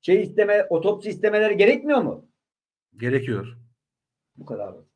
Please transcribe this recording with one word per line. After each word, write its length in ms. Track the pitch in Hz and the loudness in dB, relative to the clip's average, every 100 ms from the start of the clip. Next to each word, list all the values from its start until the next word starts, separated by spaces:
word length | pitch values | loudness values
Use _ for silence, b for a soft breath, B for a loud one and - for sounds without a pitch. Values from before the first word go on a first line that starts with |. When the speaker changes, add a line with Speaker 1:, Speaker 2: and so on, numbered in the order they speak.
Speaker 1:
şey 220 | - 190 | 4 2
isteme, 440 | 214 - 208 208 190 | 2 0 2 2 2
otopsi 380 | 165 175 208 214 | 0 0 -2 -6
istemeleri 480 | 196 214 214 214 196 | -4 -2 2 0 4
gerekmiyor 460 | 202 285 285 277 | 4 4 0 0
mu? 240 | - - _ _ _ _ _ _ _ _ | 0 -8 _ _ _ _ _ _ _ _
Speaker 2:
Gerekiyor. 600 | 120 131 120 107 110 - - _ _ _ _ _ _ _ | -2 -2 -2 -6 -6 -16 -20 _ _ _ _ _ _ _
Speaker 1:
Bu 100 | 120 | -14
kadar 280 | 110 101 | -12 -12
basit. 180 | 95 127 | -14 _